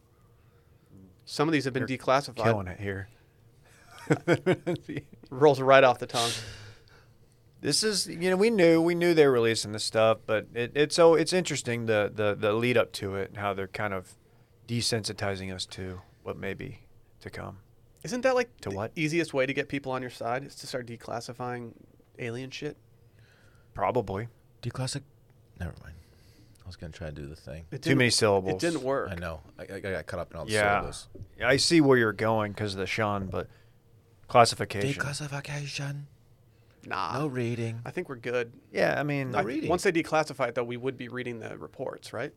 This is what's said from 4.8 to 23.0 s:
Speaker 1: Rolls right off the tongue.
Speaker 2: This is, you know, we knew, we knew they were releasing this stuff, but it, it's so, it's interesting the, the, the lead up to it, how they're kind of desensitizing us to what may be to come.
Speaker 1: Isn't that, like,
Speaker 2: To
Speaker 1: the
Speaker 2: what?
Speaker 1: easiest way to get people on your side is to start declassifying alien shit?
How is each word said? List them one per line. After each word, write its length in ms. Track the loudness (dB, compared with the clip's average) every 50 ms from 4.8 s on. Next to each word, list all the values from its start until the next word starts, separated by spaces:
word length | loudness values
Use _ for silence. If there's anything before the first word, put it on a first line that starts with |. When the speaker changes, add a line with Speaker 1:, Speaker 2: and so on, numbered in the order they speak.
| -8 -10 -12 -12 -12 -14 -20 -20 -18 -14
Speaker 1:
Rolls 300 | 0 4 6 6 6 6
right 220 | 6 8 10 10 10
off 160 | 8 6 2
the 80 | -4
tongue. 240 | -4 -2 0 0 0 -2 -4 -8 -12 -14 -16 -18 -20 -20 -20 -20 -20 -20 -20 -20 -20 _ _ -20 _ _ _ _ _ _ -6
Speaker 2:
This 220 | -4 -2 0 0 0
is, 240 | 0 -2 -2 -4
you 220 | -6 -6 -2 0 0
know, 80 | 2
we 120 | 4 4 4
knew, 320 | 6 8 8 8 8 8
we 140 | 6 2 2
knew 180 | 4 4 4 8
they 120 | 8 8
were 60 | 8 6
releasing 400 | 6 4 4 2 0 -2 -6 -6
this 100 | -6 -6
stuff, 360 | -2 2 4 6 6 4 2 0
but 220 | 0 0 0 0 -4 -6
it, 180 | -6 -6 -2 0
it's 200 | 0 0 2 4
so, 200 | 6 8 8 8
it's 180 | 6 4 2 0
interesting 540 | 0 0 0 -4 -4 -2 -2 -4 -2 0
the, 220 | 2 2 2 2 0 -2
the, 200 | 0 0 0 0
the 200 | 0 0 0 2
lead 240 | 2 2 4 4
up 160 | 4 2 2 -2
to 220 | -8 -6 -6 -4
it, 200 | -6 -6 -8 -8
how 180 | -6 -4 -4 -4
they're 140 | -4 -6
kind 260 | -8 -6 -6 -6 -4 -6
of 220 | -6 -8 -12 -20 _ _ _ _ _ _ _ _ _ -10
desensitizing 840 | -6 -4 -2 -2 0 -2 -2 -4 -6 -8 -6 -4 -4 -4 -4 -6 -8 -8
us 120 | -8 -10
to 360 | -10 -10 -10 -10 -10 -10 -12 -16 -20 _ _ _
what 140 | -10 -10
may 160 | -8 -8 -8 -8
be 260 | -8 -10 -12 -14 -16 -20 -20 -20 -20 -20 _ _ _
to 100 | -16 -14
come. 280 | -12 -12 -12 -12 -14 -16 -20 _ _ _ _ _ _ _ -12
Speaker 1:
Isn't 180 | -8 -6 0
that, 120 | 0 2 2
like, 200 | 2 0 -2 -8 -10
Speaker 2:
To 80 | -8 -8
Speaker 1:
the 60 | -6
Speaker 2:
what? 160 | -4 -6 -6 -4
Speaker 1:
easiest 380 | -2 -2 0 0 0 -2 0 0
way 120 | 0 0
to 80 | 0 0
get 140 | -4 -4
people 240 | -4 -6 -6 -4 -4
on 100 | -6 -4
your 80 | -6 -8
side 360 | -10 -8 -4 -4 -4 -4 -6
is 100 | -10 -16
to 120 | -16 -12
start 200 | -8 -8 -8 -8
declassifying 840 | -8 -12 -12 -10 -8 -8 -8 -8 -10 -10 -8 -8 -6 -6 -8 -10 -12 -14 -18 -20 -20 -20 -20 _ _ _
alien 320 | -10 -8 -8 -6 -8 -10 -10
shit? 280 | -10 -10 -10 -10 -10 -12 _ _ _ _